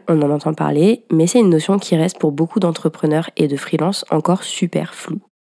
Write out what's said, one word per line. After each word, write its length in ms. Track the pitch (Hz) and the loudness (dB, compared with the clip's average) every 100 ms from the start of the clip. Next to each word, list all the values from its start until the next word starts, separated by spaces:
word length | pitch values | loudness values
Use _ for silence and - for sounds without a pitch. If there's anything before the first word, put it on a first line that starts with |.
| - | 0
on 140 | 160 | 0
en 80 | 143 | 2
entend 240 | 147 156 | 0 -2
parler, 500 | 156 151 147 190 233 - | -2 0 2 2 2 0
mais 160 | 160 170 | 2 4
c'est 140 | 247 | 4
une 100 | 202 | 4
notion 280 | 160 - 196 | 4 2 -2
qui 160 | - | 0
reste 240 | 165 175 - | 0 0 0
pour 140 | 156 | -2
beaucoup 260 | 143 165 214 | 0 -2 0
d'entrepreneurs 680 | 175 160 160 - 151 151 165 - | -2 -2 -4 -2 0 0 -2 -2
et 100 | 151 | -2
de 100 | 139 | -2
freelance 500 | - 156 160 202 - | -4 -2 -2 -4 -2
encore 340 | 156 156 190 | -2 0 -2
super 500 | - - 175 - 170 | -4 -4 -4 -2 -6
floue. 260 | - - 196 - _ | -10 -10 -10 -12 _